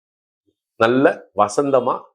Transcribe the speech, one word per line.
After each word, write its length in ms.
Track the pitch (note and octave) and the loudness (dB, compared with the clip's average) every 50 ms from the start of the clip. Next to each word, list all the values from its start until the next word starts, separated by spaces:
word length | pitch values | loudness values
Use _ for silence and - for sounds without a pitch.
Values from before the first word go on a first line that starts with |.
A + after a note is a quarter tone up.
| _ _ _ _ _ _ _ _ _ _ _ _ _ _ _ - | _ _ _ _ _ _ _ _ _ _ _ _ _ _ _ -2
நல்ல 260 | A2+ A#2 B2+ C3+ C#3+ F3 F#3+ - - _ _ | 0 0 2 2 2 0 0 -2 -10 _ _
வசந்தமா 580 | F#2+ G#2 G2+ - D3 C#3+ C#3 C3+ B2 A#2 C3 D#3+ - - _ | -2 -2 0 0 -2 -2 0 0 0 0 -2 -6 -6 -10 _